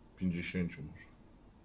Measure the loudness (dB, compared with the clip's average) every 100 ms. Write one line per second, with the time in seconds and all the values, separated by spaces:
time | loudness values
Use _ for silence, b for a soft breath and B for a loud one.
0 | -20 2 2 2 0 2 0 -2 -10 -10
1 | -16 -20 -20 -20 -20 -20